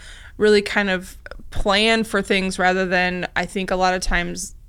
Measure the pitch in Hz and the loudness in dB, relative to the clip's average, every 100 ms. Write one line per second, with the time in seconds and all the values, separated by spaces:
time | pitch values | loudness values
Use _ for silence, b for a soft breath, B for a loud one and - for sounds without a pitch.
0 | B B B - 214 208 202 - 202 185 | B B B 0 4 4 4 0 0 -2
1 | 185 - - - - - 208 196 220 226 | -4 -16 -18 -16 -6 -2 2 4 4 2
2 | 220 202 190 196 190 185 185 185 185 180 | 2 -2 0 0 0 0 2 2 2 0
3 | 180 180 175 - 180 196 185 185 185 185 | 0 -2 -6 -6 -6 -6 -4 0 0 0
4 | - 175 175 175 190 - | 0 0 -2 -6 -12 -14